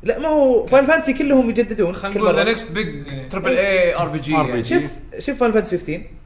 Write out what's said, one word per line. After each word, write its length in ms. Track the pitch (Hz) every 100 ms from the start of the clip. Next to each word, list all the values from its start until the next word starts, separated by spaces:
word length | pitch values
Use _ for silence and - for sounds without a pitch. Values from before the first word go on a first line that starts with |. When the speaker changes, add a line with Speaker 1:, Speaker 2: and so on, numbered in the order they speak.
Speaker 1:
لا، 160 | 131 160
ما 100 | 311
هو 380 | 302 269 240 -
فاينل 200 | 262 269
فانتسي 260 | 320 320
كلهم 380 | 262 285 269 233
يجددون 420 | 226 226 220 175
Speaker 2:
خلينا 200 | 190 196 202
Speaker 1:
كل 60 |
Speaker 2:
نقول 120 | 214 -
Speaker 1:
مرة. 180 | 202
Speaker 2:
the 20 | 226
next 60 |
big 480 | - 170 170 143 143 135 131
triple 220 | 190 - 254
A 440 | 196 185 175 165
آر 80 | 170
بي 100 | 151
جي، 180 | 131 156
Speaker 3:
آر 160 | 139
بي 100 | 123
جي. 120 | 113
Speaker 2:
يعني. 140 | 359 147
Speaker 1:
شوف، 40 | - - -
شوف 200 | - 262
فاينل 160 | 240
فانتسي 240 | 214 - 175
فيفتين. 280 | - 165 - -